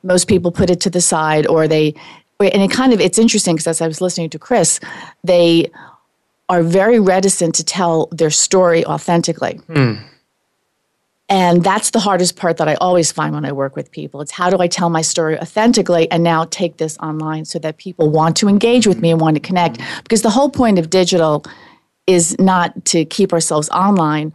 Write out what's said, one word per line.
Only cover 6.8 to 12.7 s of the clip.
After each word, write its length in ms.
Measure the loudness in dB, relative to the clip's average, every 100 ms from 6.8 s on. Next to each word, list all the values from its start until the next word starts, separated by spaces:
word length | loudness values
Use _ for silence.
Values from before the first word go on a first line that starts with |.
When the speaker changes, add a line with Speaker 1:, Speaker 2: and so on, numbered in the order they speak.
| 4 4
Speaker 1:
reticent 560 | 4 2 2 0 -2
to 80 | -2
tell 460 | -6 -2 0 0 -2
their 200 | -2 -2
story 540 | 0 0 2 4 2
authentically. 760 | 0 -6 0 0 0 -4 -6 -8 -6
Speaker 2:
Hmm. 220 | -2 -2 -2 -14 _ _ _ _ _ _ _ _ _ _ _ -2
Speaker 1:
And 340 | 0 4 4
that's 280 | 2 0 -2
the 100 | -2
hardest 340 | 0 0 -2
part 220 | -2 -4 -2
that 120 |
I 60 | -2